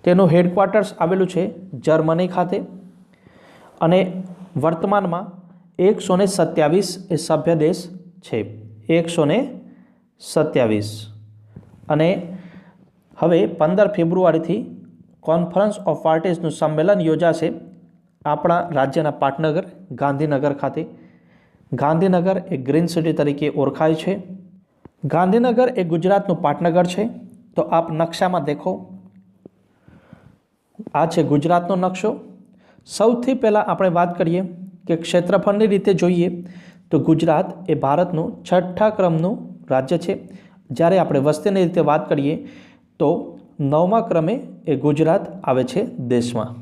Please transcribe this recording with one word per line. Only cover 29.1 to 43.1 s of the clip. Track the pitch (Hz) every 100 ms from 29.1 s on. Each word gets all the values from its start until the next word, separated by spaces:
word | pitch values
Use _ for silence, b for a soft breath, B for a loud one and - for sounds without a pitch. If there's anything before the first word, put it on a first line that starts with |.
| - _ _ - _ b b b b b b b b _ _ _ - 214 -
આ | 165
છે | 170 143
ગુજરાતનો | 147 165 175 175 190
નકશો. | 180 185 214 - - - - b b b -
સૌથી | - 220 240 254 262
પહેલાં | 226 208 208
આપણે | 214 190 170
વાત | 175 175
કરીએ | 170 175 185 - - - -
કે | 165
ક્ષેત્રફળની | - 175 175 196 190 202 214
રીતે | 196 202 185
જોઈએ | 180 180 175 - B B B B _
તો | 156 151
ગુજરાત | 156 165 156 190 - -
એ | 147
ભારતનું | 135 151 180 160 170 - -
છઠ્ઠા | 180 180 180 214 214
ક્રમનું | 185 160 175 254 - - -
રાજ્ય | 131 131 170 -
છે, | - - B B B _ 120
જ્યારે | - 190
આપણે | 160 143 143
વસ્તીની | 147 208 190 175
રીતે | 170 147
વાત | 151 147
કરીએ | 151 139 160 B B B B _ _
તો | -